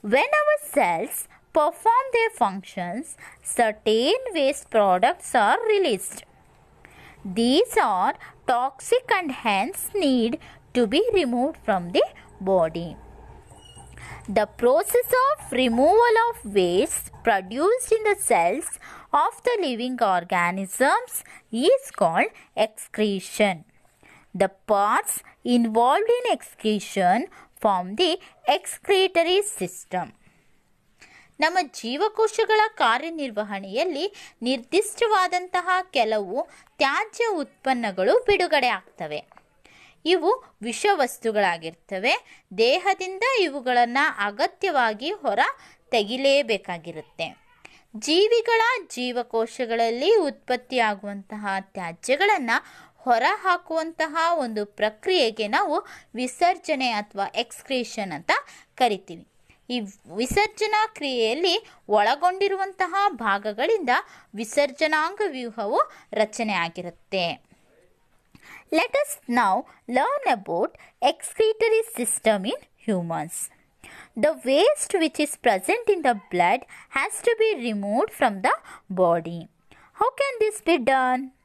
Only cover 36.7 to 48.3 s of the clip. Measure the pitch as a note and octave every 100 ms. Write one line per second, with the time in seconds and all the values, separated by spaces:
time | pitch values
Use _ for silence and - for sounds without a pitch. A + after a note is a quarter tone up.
36.7 | _ C4+ D#4 G#4+ - A#4 F#4 C#4 _ -
37.7 | B3+ A3+ F#3 F#3+ G#4 B4 G4+ F4 D4 B3
38.7 | G3 - _ D#3+ D3+ - - _ _ _
39.7 | - - _ D#4 F4+ D#4+ B4+ - _ A3+
40.7 | A3 - - B3 - A3+ G#3+ F#3+ E3+ D#3+
41.7 | E3 _ F#3+ A3+ G4+ - - _ F#3 A3+
42.7 | E4 F#4 F#4+ F#4 F#4+ A#4+ C5 F4 C#4 B3
43.7 | B3 A#3+ B3+ D4+ - G3+ G#3 E4+ - G4
44.7 | D4 A#3 G#3+ C#4 G#4 C#4 G#3 E4 C#5 -
45.7 | _ _ A#3 G#3 B3+ C#4 C#4 B3+ G3+ -
46.7 | F3 D#3+ D#3+ - - D#3+ - _ _ -
47.7 | _ _ G#3+ C#4+ E4 G#4+